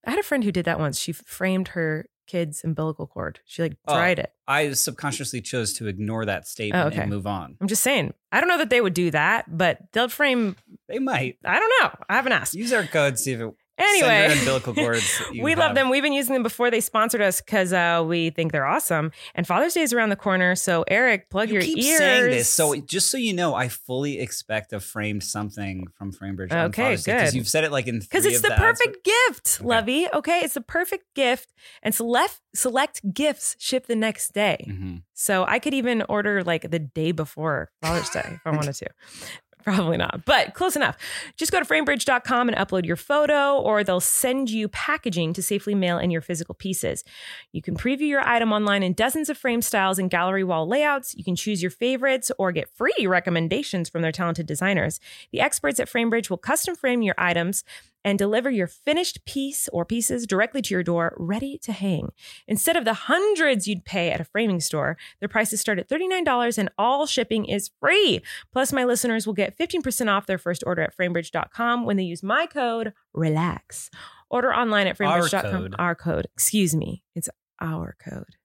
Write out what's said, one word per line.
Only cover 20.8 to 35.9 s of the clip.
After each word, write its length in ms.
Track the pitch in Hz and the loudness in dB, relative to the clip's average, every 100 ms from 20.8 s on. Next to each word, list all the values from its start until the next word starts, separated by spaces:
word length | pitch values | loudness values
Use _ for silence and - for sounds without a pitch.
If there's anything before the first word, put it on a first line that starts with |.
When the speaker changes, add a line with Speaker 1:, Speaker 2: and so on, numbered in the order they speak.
| - | 2
Speaker 1:
Eric, 440 | 202 254 202 _ | 2 4 2 _
plug 160 | 190 220 | -4 0
Speaker 2:
You 80 | 208 | 0
Speaker 1:
your 80 | |
Speaker 2:
keep 160 | 180 311 | 0 0
Speaker 1:
ears. 180 | 262 311 | 2 4
Speaker 2:
saying 280 | 285 254 247 | 6 6 4
this. 220 | 123 - | 2 2
So, 220 | - 156 143 | 2 2 0
just 340 | - 180 - | -2 0 0
so 80 | 269 | 0
you 160 | 233 | 0
know, 220 | 180 175 107 | 2 0 0
I 140 | 123 | -2
fully 500 | - - 127 143 139 | -4 -6 -2 -2 -4
expect 520 | 123 - - 107 104 | -6 -8 -4 -4 -4
a 80 | 104 | -10
framed 440 | - 110 107 104 | -8 -6 -4 -4
something 640 | - 104 104 104 98 92 90 _ | -4 -6 -6 -6 -8 -6 -10 _
from 160 | 98 | -12
Framebridge 400 | 90 95 98 92 | -10 -10 -8 -4
on 140 | 165 165 | -2 -2
Speaker 1:
Okay, 160 | - | 0
Speaker 2:
Father's 200 | 262 190 - | -2 0 0
Day 120 | 240 | 0
'cause 140 | 165 | 2
Speaker 1:
good. 60 | 131 | 0
Speaker 2:
you've 100 | 113 | 0
said 160 | 156 | 0
it, 80 | 156 | 0
like, 160 | 143 120 | -2 -2
in 140 | 117 | -6
Speaker 1:
'Cause 200 | 95 381 | -2 0
Speaker 2:
three 100 | 403 | 2
Speaker 1:
it's 20 | - | 2
Speaker 2:
of 40 | |
Speaker 1:
the 40 | 415 | 2
Speaker 2:
the 40 | - | 4
ads, 60 | |
Speaker 1:
perfect 360 | 453 - 480 403 | 4 4 0 0
Speaker 2:
but 0 | |
Speaker 1:
gift, 540 | - 466 508 277 - - | 0 4 2 0 -4 -2
Speaker 2:
Okay. 60 | 240 | 0
Speaker 1:
Lovey. 400 | 226 220 269 349 | 0 2 0 0
Okay, 260 | 302 294 339 | -2 0 0
it's 100 | 320 | 0
the 80 | 277 | -6
perfect 440 | - 330 359 381 _ - | -4 -4 -2 -6 _ 0
gift. 360 | 254 254 - _ - - | 2 0 -4 _ -20 -6
And 140 | 220 - | -4 -2
select, 440 | 233 240 370 - _ | 2 2 2 -2 _
select 600 | - 254 247 294 - 202 185 | -2 0 2 0 -2 -6 0
gifts 400 | 294 - - - | 0 0 -6 -6
ship 300 | - 254 - | -2 -2 0
the 80 | 233 | 0
next 380 | 220 214 - | 0 -2 -4
day. 300 | 202 208 - - | 0 0 0 -4
Speaker 2:
Mm-hmm. 280 | 95 95 87 - - | -8 -8 -10 -14 -6
Speaker 1:
So, 280 | - 190 185 | 0 2 2
I 100 | 226 | 0
could 160 | 294 | 0
even 300 | 269 240 | 0 0